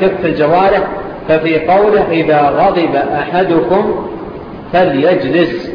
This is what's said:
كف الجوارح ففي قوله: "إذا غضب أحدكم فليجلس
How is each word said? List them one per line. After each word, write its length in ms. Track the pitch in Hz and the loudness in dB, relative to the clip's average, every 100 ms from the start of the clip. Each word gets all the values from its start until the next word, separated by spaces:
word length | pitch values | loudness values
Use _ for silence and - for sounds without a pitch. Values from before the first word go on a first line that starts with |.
كف 240 | 190 - | -2 -2
الجوارح 560 | 170 151 196 175 196 196 190 - - - - | -2 0 2 2 2 2 -2 -6 -10 -8 0
ففي 380 | 156 165 156 165 | 0 2 0 2
قوله: 380 | 190 208 196 170 | 2 4 2 2
"إذا 300 | 165 151 151 | 0 2 2
غضب 560 | 143 143 190 175 156 139 | 2 2 2 2 0 0
أحدكم 1080 | 143 147 139 175 185 165 - 190 214 - - - - - - - - | -2 -4 -2 -2 0 0 2 0 0 -4 -6 -10 -12 -14 -14 -16 -4
فليجلس 1000 | 175 175 135 160 185 135 170 160 - - | 0 2 2 2 2 0 2 0 -2 -8